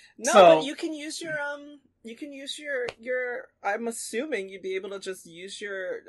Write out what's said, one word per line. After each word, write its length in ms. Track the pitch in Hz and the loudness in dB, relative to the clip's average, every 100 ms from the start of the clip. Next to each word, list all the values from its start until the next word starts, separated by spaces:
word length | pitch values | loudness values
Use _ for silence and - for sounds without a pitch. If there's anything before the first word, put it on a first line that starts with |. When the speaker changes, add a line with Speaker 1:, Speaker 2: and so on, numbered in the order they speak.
| - - | -20 -6
Speaker 1:
No, 140 | 220 | 6
Speaker 2:
So 240 | 254 175 160 | 10 12 10
Speaker 1:
but 60 | 269 | 4
you 100 | 330 | -4
can 180 | 330 | -6
use 280 | 311 302 302 | -6 -8 -10
your, 180 | 330 311 | -8 -6
um, 380 | 285 294 285 294 _ _ | -6 -8 -14 -20 _ _
you 120 | 226 233 | -18 -14
can 160 | 285 | -14
use 260 | 277 277 277 | -14 -12 -12
your, 300 | 294 269 240 - | -6 -4 -4 -8
your, 500 | 226 254 247 240 - _ | -6 -4 -4 -8 -12 _
I'm 260 | 196 214 233 | -4 -2 -4
assuming 580 | 226 - 226 311 233 190 | -6 -6 -6 -4 -6 -6
you'd 140 | 190 | -10
be 140 | 185 190 | -6 -6
able 140 | 196 | -6
to 80 | 196 | -10
just 260 | 185 185 170 | -10 -12 -14
use 340 | 165 190 208 | -18 -16 -12
your, 400 | 208 196 180 - | -10 -8 -6 -8